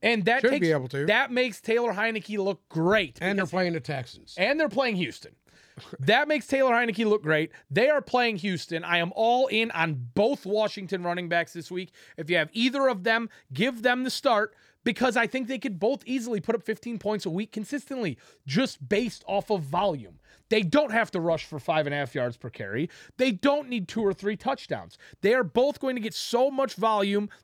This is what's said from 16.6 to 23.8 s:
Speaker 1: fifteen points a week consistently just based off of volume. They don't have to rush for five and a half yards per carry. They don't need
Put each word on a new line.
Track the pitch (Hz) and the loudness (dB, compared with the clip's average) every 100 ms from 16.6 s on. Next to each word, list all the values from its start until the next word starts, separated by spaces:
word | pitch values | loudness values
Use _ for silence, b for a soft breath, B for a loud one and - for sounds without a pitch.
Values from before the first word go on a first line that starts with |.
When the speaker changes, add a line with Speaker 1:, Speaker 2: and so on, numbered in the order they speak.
Speaker 1:
fifteen | - - 240 220 | -2 -8 -6 -6
points | 208 214 | -4 -4
a | 185 | -4
week | 170 220 | -4 -6
consistently | 214 208 285 - 262 190 113 b b 135 | -8 -6 -8 -6 -6 -4 -6 b b -2
just | 160 269 - 131 | 0 0 -4 -2
based | 180 240 - - | -2 -2 -6 -4
off | 196 - | -4 -2
of | 196 | -4
volume. | 139 170 202 147 95 - b b - | -2 0 0 -2 -10 -20 b b -2
They | 220 | 0
don't | 175 294 277 | 4 2 2
have | 226 214 | 0 0
to | 180 | -2
rush | 165 165 - | 0 -2 -2
for | 151 | -10
five | - 156 147 | 0 0 0
and | |
a | 143 | -2
half | 135 | -4
yards | 139 123 117 | -2 -4 -4
per | 120 | -14
carry. | - 98 113 160 B B - | -12 -6 -4 -4 B B 0
They | 254 | 0
don't | 190 285 294 262 | 2 2 0 -2
need | 240 | -6